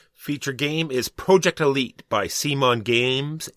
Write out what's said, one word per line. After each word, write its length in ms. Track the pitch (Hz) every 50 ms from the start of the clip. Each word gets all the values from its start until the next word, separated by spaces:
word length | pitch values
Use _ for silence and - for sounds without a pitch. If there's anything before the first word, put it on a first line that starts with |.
| _ _ _
Feature 400 | _ - - 147 143 - 143 131
game 380 | 117 143 147 156 160 165 147
is 160 | 127 127 117
Project 540 | - - - - - 190 185 160 180 - -
Elite 420 | 156 135 135 139 127 117 - - - _
by 180 | 113 104 98
Simon 540 | 90 - - - 147 139 139 135 123 120 113
Games 680 | 101 120 117 117 123 127 131 135 139 147 156 156 - - -